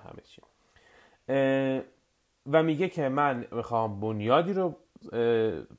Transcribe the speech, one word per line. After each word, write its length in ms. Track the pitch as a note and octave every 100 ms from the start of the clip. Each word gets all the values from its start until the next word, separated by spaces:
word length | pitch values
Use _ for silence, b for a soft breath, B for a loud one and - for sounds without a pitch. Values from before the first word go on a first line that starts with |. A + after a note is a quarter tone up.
همه 180 | - -
چی. 180 | - - _ _ b b b b b b -
اه، 540 | C3+ C3+ C3+ C3+ C3 - _ _ _ _ _ C#3
و 100 | D#3+
میگه 260 | D#3+ D3 F#3
که 200 | E3 C3+
من 380 | C#3 C#3+ B2 A#2
می‌خوام 480 | A#2 A2 A#2 A2 G2
بنیادی 520 | A2 G#2+ G#2+ D3 F3
رو، 220 | F#3+ F3+ - _ - -
اه، 380 | A#2 A#2 A2+ A2 D#2 -